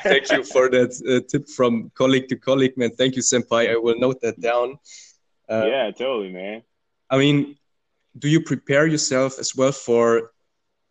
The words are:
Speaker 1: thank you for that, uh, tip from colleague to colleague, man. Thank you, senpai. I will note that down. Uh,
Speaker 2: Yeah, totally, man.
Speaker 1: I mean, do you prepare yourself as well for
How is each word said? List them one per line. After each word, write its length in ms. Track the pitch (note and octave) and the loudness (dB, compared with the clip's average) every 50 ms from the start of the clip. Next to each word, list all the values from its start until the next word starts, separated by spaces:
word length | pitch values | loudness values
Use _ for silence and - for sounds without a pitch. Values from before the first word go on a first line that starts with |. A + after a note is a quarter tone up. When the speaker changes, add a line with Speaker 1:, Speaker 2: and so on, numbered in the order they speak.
Speaker 1:
thank 280 | - G3+ C#3+ C#3 C3+ - | 0 2 2 2 2 0
you 140 | D3 C#3 B2 | 0 -2 -2
for 240 | - - C3 B2+ C3 | 0 2 2 2 4
that, 200 | B2+ B2+ B2 A#2 B2 - - C3 | 4 2 2 2 -2 -6 -4 -2
uh, 180 | B2+ B2 - - | 0 0 0 -2
tip 200 | - C#3+ - - | -4 -4 -4 -6
from 420 | - - B2+ A#2+ A#2+ A2+ - - - | -4 0 0 0 0 -2 -4 -6 -4
colleague 340 | - C3+ C3 C3+ C3 C3 - | -2 0 2 2 2 0 -2
to 80 | B2+ | -8
colleague, 400 | - - C3 C3+ C3+ C3 - - | -6 -2 0 0 2 2 0 0
man. 140 | C3 A#2+ A2+ | -2 -4 -2
Thank 260 | - - B2+ C3+ C3 | 0 0 0 0 0
you, 60 | C3 | -2
senpai. 480 | A2+ - C3 A#2+ A2+ - A#2 A#2 A#2 A2 | -2 0 0 0 0 0 0 2 2 2
I 60 | A#2 | 0
will 220 | A#2 A2+ A#2 A#2 A#2 | 0 0 0 0 0
note 220 | B2+ C3 B2+ - | 0 -2 -2 -2
that 180 | A#2+ A2+ - - | -4 -6 -4 -4
down. 380 | - A#2 A#2+ B2 B2 B2+ C#3+ - _ - - - - - _ _ _ _ _ _ _ - | -2 -2 0 0 -2 -4 -6 -12 _ -20 -20 -20 -20 -20 _ _ _ _ _ _ _ -4
Uh, 160 | A2 A2+ A2 | -2 -2 0
Speaker 2:
Yeah, 240 | A2 C3 C3+ A#2 G#2 | 0 0 -2 -2 -4
totally, 420 | G2+ - B2 C3+ C3 A2 G2 F#2 | -6 -6 -6 -4 -4 -4 -6 -8
man. 300 | F#2 F2+ F#2+ G2+ G#2+ A2+ - _ _ _ _ _ _ _ _ - | -10 -12 -12 -12 -12 -14 -16 _ _ _ _ _ _ _ _ -2
Speaker 1:
I 80 | C3+ C3+ | 0 2
mean, 380 | C#3 D3 D3 C#3+ C#3+ C#3+ - _ _ _ _ _ _ _ _ _ _ _ - A#2+ | 2 2 2 2 0 -4 -8 _ _ _ _ _ _ _ _ _ _ _ -14 -8
do 100 | C#3 D3 | -2 0
you 120 | D#3 E3 | 0 0
prepare 440 | D#3+ - C#3+ B2 - - C#3 C#3+ D#3 | 0 -2 -6 -4 -2 0 2 2 2
yourself 520 | E3 D#3 D3 - - C3 C3 C3+ C3+ C3+ - | 2 0 -2 -2 -2 0 0 0 -2 -4 -6
as 160 | A#2 - - | -10 -6 -2
well 160 | B2+ C3 C3+ | 0 0 0
for 600 | C3+ - - - A#2 A#2 A#2 A#2 A#2 A2+ - - _ _ _ _ _ _ _ _ _ _ _ _ | -2 -2 -2 0 2 4 4 4 2 2 0 -4 _ _ _ _ _ _ _ _ _ _ _ _